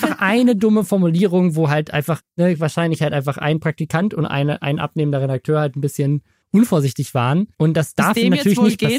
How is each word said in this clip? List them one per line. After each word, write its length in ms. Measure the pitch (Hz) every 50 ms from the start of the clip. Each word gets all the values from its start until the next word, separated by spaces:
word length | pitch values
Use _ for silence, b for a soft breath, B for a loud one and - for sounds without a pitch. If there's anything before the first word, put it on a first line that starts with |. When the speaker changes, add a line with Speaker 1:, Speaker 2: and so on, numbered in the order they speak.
| 220
Speaker 1:
einfach 160 | 320 302 -
eine 360 | 202 190 214 240 254 240 240
dumme 280 | 190 220 220 214 220 208
Formulierung, 720 | - 208 196 180 170 160 170 214 190 170 185 180 180 151
wo 140 | 160 160 139
halt 220 | 147 156 151 -
einfach, 300 | - 147 143 - 156 - _ _ _
ne, 240 | - 175 180 175 151
wahrscheinlich 420 | 165 147 - 175 170 165 160 -
halt 120 | 160 151 151
einfach 240 | 143 135 143 131 -
ein 200 | 156 147 156 156
Praktikant 540 | - 165 - - 165 - - 165 185 214 -
und 140 | - 147
eine, 340 | - - 139 143 147 143 -
ein 160 | - 139 143 156
abnehmender 420 | - 147 - 160 151 147 143 135
Redakteur 380 | 135 135 131 127 - - 151 151
halt 160 | 151 143 127
ein 60 | 143
bisschen 400 | 139 139 - - 143 139 147 143 - _ _ _ _ _
unvorsichtig 640 | - 202 240 - 196 156 139 135 - - 135 - -
waren. 340 | 131 120 127 143 175 214 - _
Und 180 | - 156 160 160
das 120 | 165 147
Speaker 2:
Wie 20 | -
es 60 | -
Speaker 1:
darf 180 | - - 180 214
Speaker 2:
dem 200 | 233 226 - 180
jetzt 80 | -
Speaker 1:
natürlich 160 | - 196 196 247
Speaker 2:
wohl 60 | 214
Speaker 1:
nicht 120 | 220 226 -
Speaker 2:
geht 140 | 220 226 240